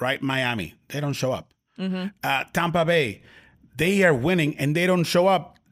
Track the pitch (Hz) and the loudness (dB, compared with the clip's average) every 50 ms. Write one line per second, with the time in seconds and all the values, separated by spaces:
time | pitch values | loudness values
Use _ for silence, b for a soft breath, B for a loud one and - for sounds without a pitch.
0 | 127 127 135 - 139 135 131 131 131 123 120 110 87 78 - _ _ - - 143 | -4 -4 -4 -2 -4 -2 -2 -2 -2 -2 -2 -4 -6 -8 -10 _ _ -12 -8 -6
1 | 147 143 135 - - 127 123 87 - _ _ _ _ _ _ - 190 190 185 185 | -4 -4 -4 -2 -2 -2 -2 -4 -8 _ _ _ _ _ _ -8 -6 -6 -4 -4
2 | 185 202 - _ - 139 139 131 - - - 180 170 170 160 175 160 165 170 165 | -6 -8 -8 _ -4 -2 -2 -2 -4 -4 -4 -4 -2 0 0 0 2 2 2 2
3 | 139 113 95 - B B B B B B B B B B - 123 156 180 202 196 | 0 -2 -4 -8 B B B B B B B B B B -6 -2 0 0 2 4
4 | 190 175 151 120 120 170 185 175 151 143 - - 143 143 151 170 175 185 185 175 | 4 4 4 2 2 2 2 2 2 0 -2 -2 -2 0 0 2 2 2 2 2
5 | 160 - - 175 175 196 190 170 - - - _ _ _ | 2 2 2 4 4 4 4 2 0 -4 -16 _ _ _